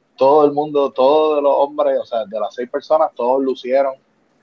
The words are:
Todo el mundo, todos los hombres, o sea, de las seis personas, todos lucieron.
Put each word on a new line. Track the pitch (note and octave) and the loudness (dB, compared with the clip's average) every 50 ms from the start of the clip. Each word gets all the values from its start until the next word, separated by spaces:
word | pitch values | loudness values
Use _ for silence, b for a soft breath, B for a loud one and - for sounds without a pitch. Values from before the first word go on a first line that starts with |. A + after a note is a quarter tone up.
| _ _ _ | _ _ _
Todo | - C3 C3+ D3 D#3 D3 | 0 2 4 4 4 4
el | D3 C#3+ | 2 2
mundo, | C#3+ D3+ D#3 D3 C#3+ C#3 C3+ | 0 -4 -2 -2 -2 -2 -2
todos | - - C3 C3+ D3 D#3 D#3 D#3 D3+ D3 C#3+ | 0 0 2 4 4 4 2 2 0 0 0
los | C#3+ C3+ | 2 2
hombres, | C3 C#3 C#3+ D3 D3 D3 C#3+ C3+ B2+ | 2 0 -2 -2 -2 -2 -2 -2 -2
o | A2 | -4
sea, | - B2 A#2 A2 | -4 -6 -6 -6
de | G2 A2 G#2+ | -6 -8 -8
las | G#2 G2 - | -8 -8 -8
seis | - B2 B2 | -10 -10 -8
personas, | - C#3+ - - D#3 D#3 D#3+ D3 - | -8 -8 -4 -2 0 0 0 -2 -4
todos | - A#2+ A#2+ C3 C#3 C#3 | -4 -2 -2 0 0 0
lucieron. | C3 C3 C3 - A#2+ B2+ C3+ C#3 C3+ C3+ - _ _ _ _ _ _ _ _ | -2 -4 -6 -4 -2 0 0 0 -2 -4 -10 _ _ _ _ _ _ _ _